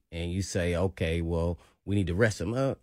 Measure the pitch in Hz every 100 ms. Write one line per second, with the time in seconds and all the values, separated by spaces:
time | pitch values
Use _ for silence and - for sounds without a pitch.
0 | _ 85 87 92 98 95 87 85 95 -
1 | 82 85 82 85 85 85 - _ - 101
2 | 90 87 113 - 87 123 135 -